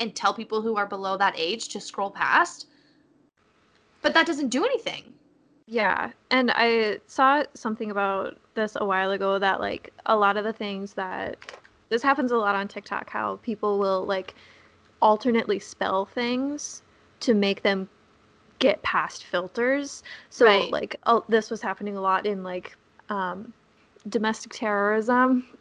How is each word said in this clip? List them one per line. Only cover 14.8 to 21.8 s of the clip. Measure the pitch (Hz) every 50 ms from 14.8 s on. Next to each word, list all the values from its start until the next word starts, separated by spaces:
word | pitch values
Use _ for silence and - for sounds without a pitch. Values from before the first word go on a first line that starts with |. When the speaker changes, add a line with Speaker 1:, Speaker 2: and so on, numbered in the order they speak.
| _ _ _ -
Speaker 2:
alternately | - 214 214 214 - 254 226 233 - - 202 196
spell | - - - - 190 196 190 190 196
things | - - 247 240 240 247 254 269 277 294 294 - - - - _ _ _ _ _ _ _ -
to | - 247 220
make | 202 202 196 196 -
them | - 208 196 190 190 - _ _ _ _ _ _ _ _ _ _ _ _ _ -
get | - 233 185 -
past | - - - 175 156 175 - - -
filters. | - - 180 185 180 - 240 240 254 269 285 285 277 - - - - - - - _
So, | - - 240
Speaker 1:
Right. | 220 202 196 - -
Speaker 2:
like, | - - - - - - -
oh, | - 233 214 - -
this | 226 220 214 -
was | 226 208
happening | - 196 190 -